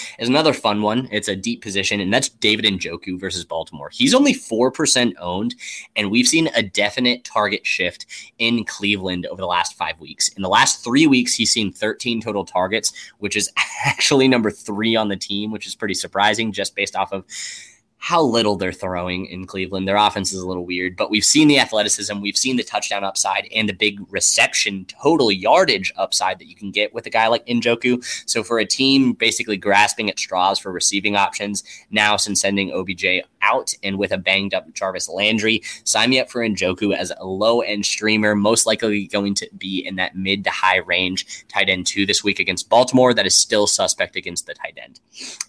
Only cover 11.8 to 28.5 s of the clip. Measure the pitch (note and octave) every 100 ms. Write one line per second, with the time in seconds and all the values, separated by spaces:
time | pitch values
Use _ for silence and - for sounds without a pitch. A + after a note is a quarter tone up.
11.8 | G#2+ G#2+ B2+ A2+ A2+ G2+ F2+ F2+ F#2+ A2
12.8 | - - - - G2+ G#2 - - - -
13.8 | C3+ - - C#3 C3 B2+ G#2+ - - G2+
14.8 | A2 A2+ G#2+ G2 - G2+ G#2+ G#2+ - -
15.8 | G#2 F#2 F2 F#2+ G#2 G#2+ A2 G2 F#2+ -
16.8 | G2 - F#2+ G2 - - - - - _
17.8 | _ - - E3+ D3 A#2 G#2+ F#2+ F#2 F2+
18.8 | F#2 F2+ F2+ F2+ F#2+ F#2 F#2 F#2+ F#2 F#2+
19.8 | F#2+ G#2 G#2 G#2 F#2 F#2+ F#2 F2+ F2 F2+
20.8 | F#2 F#2 G#2+ G#2+ - D3 D#3 C#3 A#2 A2
21.8 | G#2 - G2+ G#2 G2+ - C3 B2 - G#2+
22.8 | - G2+ G2 - G2 G2 - A2+ G#2+ F2+
23.8 | G#2+ G2+ F#2 F#2+ - - A#2+ - G#2+ G2
24.8 | F#2 - C#3+ D#3+ A#2 G2 G#2 D#3+ - G2+
25.8 | F#2 - F#2+ - F#2 F#2 D#2 - G2+ G2
26.8 | G#2 A#2 - A2+ A2+ A#2 - A#2+ A#2 A#2
27.8 | B2+ B2 - - - - G#2+